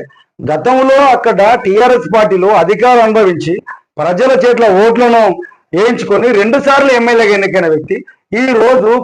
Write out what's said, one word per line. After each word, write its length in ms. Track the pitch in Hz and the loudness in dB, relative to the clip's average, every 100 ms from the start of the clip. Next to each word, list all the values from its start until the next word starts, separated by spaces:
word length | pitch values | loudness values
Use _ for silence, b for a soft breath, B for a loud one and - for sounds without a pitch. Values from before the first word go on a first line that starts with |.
| - b b - 127 | -12 b b -14 -6
గతంలో 460 | 151 240 262 262 269 277 240 | -4 -2 0 2 2 2 0
అక్కడ 240 | 233 185 202 240 | 0 0 0 0
టీఆర్ఎస్ 440 | 208 202 240 247 - | 0 0 2 0 0
పార్టీలో 340 | 226 214 190 190 208 | 0 0 0 0 2
అధికారం 400 | 170 214 247 247 | 0 0 2 2
అనుభవించి 500 | 220 220 196 165 143 196 - B _ - | 2 2 0 -2 -6 -8 -10 B _ -8
ప్రజల 320 | 156 180 262 | -6 -2 0
చేతిలో 360 | - 247 240 226 185 | 0 0 2 2 2
ఓట్లను 400 | 220 233 240 233 214 170 B B _ | 0 2 2 2 0 -2 B B _
వేయించుకొని 540 | 165 226 233 185 196 240 | -2 -2 -2 -2 -2 0
రెండు 260 | 208 214 277 277 | 0 0 0 0
సార్లు 240 | 277 277 | 0 2
ఎమ్మెల్యేగా 420 | 247 233 233 214 | 0 0 2 2
ఎన్నికైన 320 | 202 196 180 170 | 0 0 -2 -2
వ్యక్తి 300 | 156 - 190 - b _ | -2 -4 -8 -10 b _
ఈ 100 | 208 262 226 | -4 -2 0
రోజు 280 | 226 254 220 247 | 2 2 0 -2